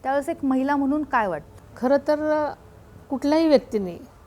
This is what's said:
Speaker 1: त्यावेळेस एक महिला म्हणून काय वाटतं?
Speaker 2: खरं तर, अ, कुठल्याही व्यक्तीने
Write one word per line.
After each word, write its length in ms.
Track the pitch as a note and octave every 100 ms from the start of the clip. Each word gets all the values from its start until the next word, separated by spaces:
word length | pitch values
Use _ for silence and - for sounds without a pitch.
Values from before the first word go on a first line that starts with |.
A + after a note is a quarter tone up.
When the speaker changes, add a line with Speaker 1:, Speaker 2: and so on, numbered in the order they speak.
Speaker 1:
त्यावेळेस 260 | C4 C#4 C#4
एक 160 | E4
महिला 320 | C#4 C4 C4+ C#4+
म्हणून 280 | C#4 D4+
काय 220 | D4 B3+ G#3
वाटतं? 540 | D#3 - - - -
Speaker 2:
खरं 160 | B3 C#4 C#4+
तर, 380 | D4+ D4+ D4+ D4
अ, 80 | - - - - - -
कुठल्याही 380 | C4 C#4+ D#4 D#4+
व्यक्तीने 720 | C4+ - G#3+ F#3 E3+ C4 -